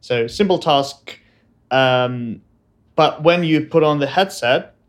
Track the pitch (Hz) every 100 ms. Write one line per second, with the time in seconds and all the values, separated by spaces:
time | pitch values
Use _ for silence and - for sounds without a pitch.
0 | - 123 117 - 202 170 165 139 135 -
1 | - - _ _ _ _ _ 131 131 127
2 | 123 123 117 107 _ _ _ _ _ -
3 | 151 - 156 175 165 156 156 165 156 147
4 | 139 156 190 - 120 143 - _